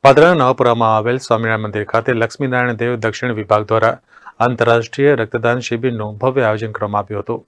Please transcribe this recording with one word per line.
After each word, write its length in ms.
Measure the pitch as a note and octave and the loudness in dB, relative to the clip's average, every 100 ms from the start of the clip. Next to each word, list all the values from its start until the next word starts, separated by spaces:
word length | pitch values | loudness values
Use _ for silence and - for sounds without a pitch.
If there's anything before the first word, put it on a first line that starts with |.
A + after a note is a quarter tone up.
પાદરાના 300 | C#3 C3+ E3 | 6 6 6
નવાપુરામાં 600 | E3+ B2+ C3 A#2+ A#2 A2+ A2 | 6 2 2 2 2 2 2
આવેલ 220 | A2 B2+ | 0 -4
સ્વામિનારાયણ 420 | - A2+ A2+ A2 | -2 -2 0 -2
મંદિર 240 | G#2+ G#2 | -4 -6
ખાતે 260 | G#2 A2+ A2+ | -2 -2 0
લક્ષ્મીનારાયણ 640 | A#2+ A2 - C3+ B2 B2 A2+ | -2 -2 -4 -2 0 -2 -2
દેવ 200 | A#2+ A#2+ | -4 -2
દક્ષિણ 360 | A2 - B2 | -4 -4 -6
વિભાગ 320 | G#2+ G2+ G#2+ | -6 0 0
દ્વારા 300 | G#2+ A2 A2 - _ _ - _ | 2 0 0 -2 _ _ -20 _
આંતરરાષ્ટ્રીય 720 | A#2+ A#2+ A#2+ A#2 A2+ - C#3 | -2 2 2 2 0 0 0
રક્તદાન 440 | C3+ A2+ A#2+ A2+ B2 | 2 -2 -2 -2 -2
શિબિરનું 580 | A#2+ A#2 B2+ A#2 G#2+ G#2+ | -4 -4 -4 -4 -8 -4
ભવ્ય 240 | B2+ C3 | -2 0
આયોજન 300 | A2+ G#2+ A2 | 0 -2 -6
કરવામાં 300 | G#2+ G#2 G#2 | -6 -4 -4
આવ્યું 220 | G2+ G#2 | -6 -10
હતું. 160 | - A#2 | -8 -10